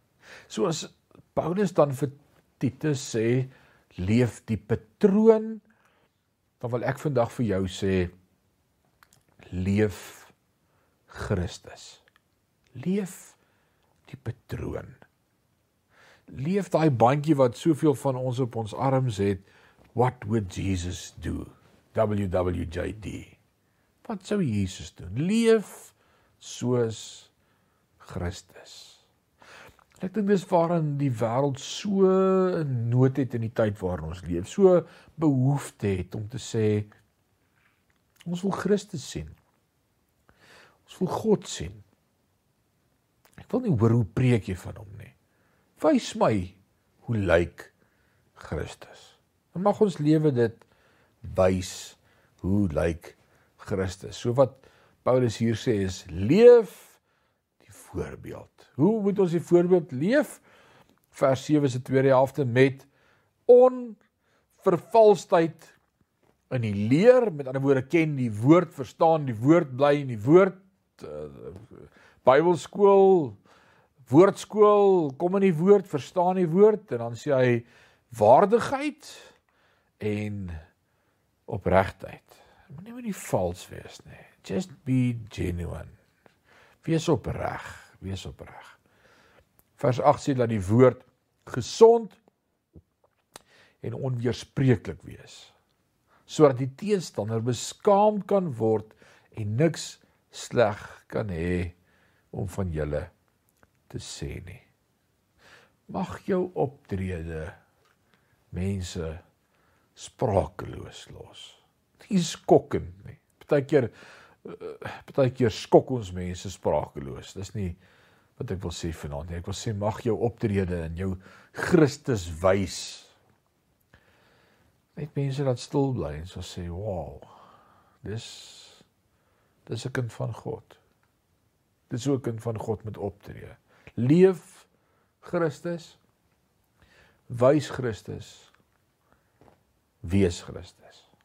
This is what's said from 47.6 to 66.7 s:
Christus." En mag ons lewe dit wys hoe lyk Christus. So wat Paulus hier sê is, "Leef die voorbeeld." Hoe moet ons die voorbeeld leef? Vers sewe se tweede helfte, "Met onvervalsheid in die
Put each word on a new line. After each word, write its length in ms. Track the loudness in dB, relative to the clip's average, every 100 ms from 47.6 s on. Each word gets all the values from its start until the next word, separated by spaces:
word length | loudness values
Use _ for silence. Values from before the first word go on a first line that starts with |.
| -20 _ _ _ _ _ _
Christus." 840 | -20 -10 -8 -8 -14 -20 -20 -20 _ _ _ _ -6
En 60 |
mag 200 | -2 0
ons 160 | 0 0
lewe 340 | 0 2 2
dit 340 | 2 0 -2 _ _ _ _ _ _ -8 0
wys 640 | 2 2 -4 -12 -18 -20 _ _ _ _
hoe 260 | -2 0 0
lyk 500 | 0 -2 -4 -10 -20 _ _ _ _
Christus. 600 | -8 -4 -4 -6 -14 -10
So 160 | -4
wat 340 | 0 0 -2 _ _ _ _
Paulus 340 | 0 2 2 0
hier 180 | -2 -2
sê 160 | -2 -2
is, 220 | -2 -6 -12
"Leef 920 | -4 2 8 10 10 6 -6 -20 _ _ _ _ _ _ _
die 120 | _
voorbeeld." 800 | -20 -14 -10 -10 -12 -16 -16 -18 _ _ 0
Hoe 260 | 0 2
moet 180 | 0 0
ons 120 | 0
die 100 | 0
voorbeeld 500 | 2 4 6 2 0
leef? 500 | -4 0 0 0 -6 _ _ _ _ _ _ _
Vers 360 | -2 0 0 2
sewe 240 | 2 2
se 120 | -2
tweede 260 | -2 2 4
helfte, 380 | 4 2 0 0
"Met 420 | 4 4 2 -16 _ _ _ _ _ 6
onvervalsheid 2250 | 8 8 4 -10 -16 _ _ _ _ _ _ 0 0 2 6 6 6 4 2 2 -2 -20 _ _ _ _ _ _ _ -8
in 100 | -6
die 140 | -4